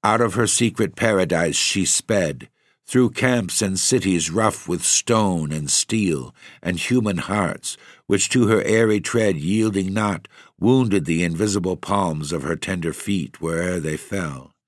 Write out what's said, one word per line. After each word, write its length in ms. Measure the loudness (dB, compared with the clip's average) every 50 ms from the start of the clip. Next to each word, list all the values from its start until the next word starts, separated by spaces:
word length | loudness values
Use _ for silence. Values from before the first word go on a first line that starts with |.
Out 200 | 2 2 4 4
of 100 | 2 2
her 140 | 2 0 0
secret 500 | 0 2 2 0 0 2 0 -2 -2 -2
paradise 600 | 0 0 2 4 2 2 2 2 0 0 0 0
she 280 | -2 -2 0 0 0 0
sped, 640 | 0 0 -2 -2 0 0 0 0 -2 -4 -8 -14 -20 _ _ _ _ _ _ _
through 240 | -2 2 2 2 2
camps 500 | 0 0 0 0 0 0 -2 -2 -2 -2
and 180 | -2 -2 -2 0
cities 520 | 0 2 0 2 2 2 2 2 0 0
rough 360 | 0 2 2 2 0 -2 -6
with 160 | -6 -6 -2
stone 720 | 0 0 0 0 2 2 2 2 2 2 0 0 -2 -4
and 180 | -4 -6 -4 -2
steel 640 | -2 -2 -2 0 -2 0 0 0 0 -2 -4 -10 -16 _ -20 -20 -20 -8
and 160 | -6 -4 -4 -4
human 400 | -2 0 0 2 2 0 -2 -4
hearts, 580 | -4 -2 -2 0 0 -2 -2 -6 -8 -12 -12 -12 -16 -20 -20 _ _
which 240 | _ 0 0 2 2
to 160 | 2 4 4
her 160 | 4 4 2
airy 360 | 2 2 4 4 4 4 2 0
tread 380 | 0 0 0 2 2 2 0
yielding 560 | 0 0 0 0 2 2 2 0 0 -2 0
not, 340 | -2 0 0 0 -2 -4 -8 -16 _ -20 -20 _ _ _
wounded 460 | 2 4 4 4 4 2 2 0 2
the 180 | 0 0 0
invisible 540 | 0 0 0 0 -2 0 0 -2 -2 -2 -4
palms 560 | -4 -4 -4 -2 0 0 -2 -2 -4 -6 -6
of 100 | -6 -6
her 140 | -4 -4 -4
tender 380 | -4 -4 -6 -4 -4 -4 -4 -6
feet 480 | -6 -4 -2 -2 -2 -2 -6 -10 -8
where'er 360 | -6 -4 -4 -2 -2 -2 -4 -4
they 200 | -4 -4 -6 -6
fell. 560 | -8 -8 -6 -6 -6 -6 -8 -12 -18 -20 _ _ _